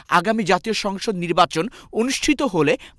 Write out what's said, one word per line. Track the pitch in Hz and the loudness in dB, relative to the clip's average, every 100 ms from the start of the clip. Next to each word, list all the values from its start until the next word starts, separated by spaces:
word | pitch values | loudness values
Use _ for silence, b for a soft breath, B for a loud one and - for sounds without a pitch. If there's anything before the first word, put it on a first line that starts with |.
| B | B
আগামী | 175 175 220 | 0 2 -2
জাতীয় | 175 180 220 | 2 0 0
সংসদ | 208 208 196 - 190 | -4 -4 -4 -4 -4
নির্বাচন | 170 180 170 160 165 B B | -2 2 2 2 -6 B B
অনুষ্ঠিত | - 240 262 - 294 | -2 -2 0 0 0
হলে | 285 180 147 190 B | 0 2 2 0 B